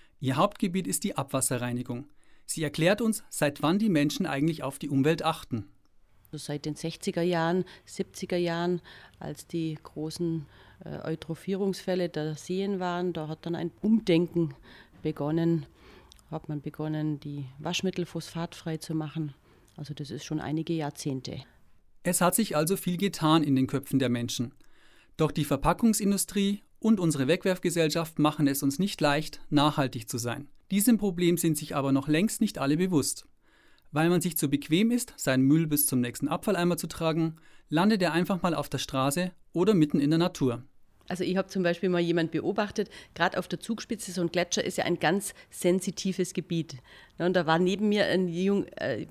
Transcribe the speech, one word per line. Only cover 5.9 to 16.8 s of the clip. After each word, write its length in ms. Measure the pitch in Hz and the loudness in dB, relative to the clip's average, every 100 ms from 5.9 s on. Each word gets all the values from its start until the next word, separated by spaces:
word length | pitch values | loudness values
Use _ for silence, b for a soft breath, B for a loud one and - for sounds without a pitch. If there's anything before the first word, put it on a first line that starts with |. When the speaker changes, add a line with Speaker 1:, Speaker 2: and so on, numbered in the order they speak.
| - - - _ | -20 -20 -20 _
Speaker 2:
So 60 | 151 | -12
seit 280 | - 147 151 | -8 -6 -6
den 100 | 147 | -6
sechziger 480 | 165 - - 175 | -8 -6 -4 0
Jahren, 420 | 175 170 165 180 180 B - | 0 2 2 0 -2 B -12
siebziger 520 | - 190 - 180 180 | -10 -8 -10 -4 -2
Jahren, 440 | 170 170 175 175 B B B - | -2 0 0 -2 B B B -14
als 300 | 160 151 - | -12 -12 -8
die 320 | 170 160 151 | -6 -4 -6
großen, 640 | - - 156 160 170 165 143 b b b - | -12 -10 -8 -4 -2 -2 -6 b b b -14
äh, 140 | 147 | -10
Eutrophierungsfälle 1080 | 160 160 - 160 - 190 196 180 - 180 175 | -6 -6 -8 -10 -6 -2 -2 -2 -2 -2 -2
der 260 | 160 156 151 | -2 -4 -6
Seen 440 | - 185 196 190 | -6 -4 -2 -2
waren, 340 | 180 175 180 | -2 -2 -2
da 160 | 165 156 | -4 -6
hat 180 | 160 170 | -8 -6
dann 80 | 170 | -6
ein 160 | 170 - | -6 -2
Umdenken 720 | 214 220 202 165 175 175 160 - B B B - | 2 4 4 4 4 0 -2 -4 B B B -8
begonnen. 640 | 156 156 147 165 165 165 139 B B B B - _ | -6 -4 -2 2 2 2 -2 B B B B -20 _
Hat 200 | 156 - | -10 -8
man 120 | 147 | -8
begonnen, 580 | 151 - | -8 -8